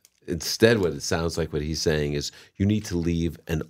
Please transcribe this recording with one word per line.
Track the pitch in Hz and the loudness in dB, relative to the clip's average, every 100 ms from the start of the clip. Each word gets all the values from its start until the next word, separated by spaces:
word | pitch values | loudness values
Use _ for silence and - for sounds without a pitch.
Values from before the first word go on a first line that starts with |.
| _ _ - | _ _ -8
instead, | 82 - - 110 113 | -6 -4 4 4 6
what | 87 | 2
it | 71 | -2
sounds | - 85 85 85 | -4 -2 -2 -2
like | 78 | -2
what | 76 | -4
he's | 76 78 | -4 -2
saying | 85 76 73 | 0 2 0
is | 71 - - - - | -2 -6 -10 -12 -2
you | 98 | 0
need | 107 107 | 0 0
to | 87 | -2
leave | 85 85 85 71 - | 0 0 -2 -4 -6
an | 80 - | -4 0